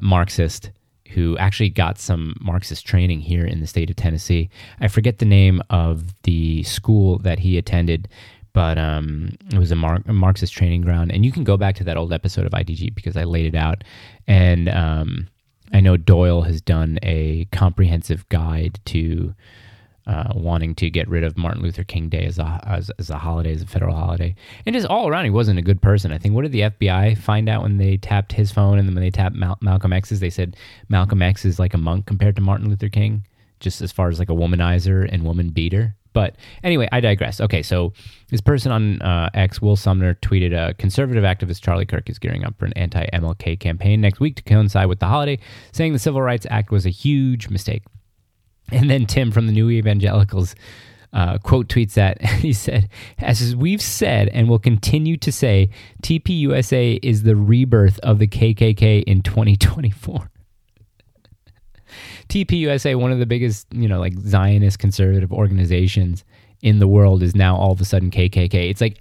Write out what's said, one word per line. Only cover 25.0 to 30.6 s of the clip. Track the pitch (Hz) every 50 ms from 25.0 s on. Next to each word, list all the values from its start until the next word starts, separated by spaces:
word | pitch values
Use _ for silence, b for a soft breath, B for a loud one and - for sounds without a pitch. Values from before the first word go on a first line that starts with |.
| 240 165
around, | 151 175 180
he | 120
wasn't | 98 113 120 107 98 90
a | 85
good | 90 98 92
person. | - 98 101 104 92 90 76
I | 80
think, | - 104 101
what | 117 139
did | 156 135
the | 110 101
F | 107 104 -
B | 107 98
I | 90 92 98 107 113
find | 107 - - 107 107 110 110
out | 110 104
when | - 107 101
they | 101 98 98 98 98
tapped | - - 107 101 101 -
his | - - 107 101 -
phone | - 101 98 101 101
and | 98 95
then | 92
when | 90 92
they | 92
tapped | 90 - 95 92 -
Mal-, | 110 98 90 90 -
Malcolm | - 98 95 95 - 95
X's? | 90 92 95 - 110 104
They | 92 87
said | 87 - 92 90 90 B